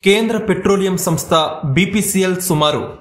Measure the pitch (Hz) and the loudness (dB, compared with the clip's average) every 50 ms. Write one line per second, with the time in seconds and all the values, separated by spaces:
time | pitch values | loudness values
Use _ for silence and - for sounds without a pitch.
0 | - 190 202 220 226 226 226 214 - - 185 180 - 196 196 196 190 190 185 175 | 4 4 2 4 2 0 -2 -2 0 -2 -2 0 2 0 0 2 0 -2 -2 -2
1 | - 185 165 - - - 170 160 156 151 - - - 143 131 151 196 190 202 214 | 0 -2 -2 -2 0 0 2 2 2 0 -4 -6 -4 0 2 2 0 2 0 -2
2 | 190 - - 190 190 185 180 180 - - 165 151 151 151 135 117 98 - - - | -2 0 0 0 0 0 0 -2 -2 -2 0 2 2 0 0 -2 -6 -8 -12 -18